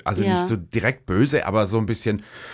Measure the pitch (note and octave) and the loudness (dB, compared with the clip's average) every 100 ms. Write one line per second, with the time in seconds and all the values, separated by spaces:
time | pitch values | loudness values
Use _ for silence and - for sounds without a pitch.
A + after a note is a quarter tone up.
0 | - F#2 G3 F3+ F3+ A2 E2+ A2+ G2+ B2+ | -2 0 2 2 2 -2 -2 -2 -2 -2
1 | - F#2 C#3 D3 - G#2 G2+ A2+ G#2 A2+ | 0 2 4 2 0 0 2 0 0 -2
2 | A2+ G#2 - - - | -2 -2 -4 -18 -16